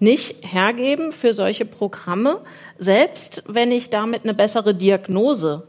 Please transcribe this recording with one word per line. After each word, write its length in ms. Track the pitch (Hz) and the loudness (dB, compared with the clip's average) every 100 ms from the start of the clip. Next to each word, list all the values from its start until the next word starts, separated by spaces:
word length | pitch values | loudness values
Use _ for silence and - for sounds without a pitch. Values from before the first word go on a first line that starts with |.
nicht 360 | 208 294 - - | 2 2 0 -12
hergeben 720 | - 185 202 240 262 294 320 | -6 0 0 0 -2 -2 -4
für 220 | - 240 | -2 -2
solche 320 | 202 190 208 214 | 0 -2 -2 -8
Programme, 720 | - 202 - - 180 254 381 - - - - | -6 -8 -6 -6 -2 0 -2 -6 -20 -20 -6
selbst 640 | 190 202 349 - - - - | 2 4 4 0 -6 -8 -6
wenn 240 | 220 240 | -2 0
ich 200 | 240 240 | 0 -2
damit 340 | 214 220 233 | -4 -2 -4
eine 80 | 220 | -4
bessere 420 | 202 208 233 208 | 0 2 2 0
Diagnose 920 | 185 190 196 196 185 254 254 160 147 | 2 2 2 0 0 2 2 -2 -4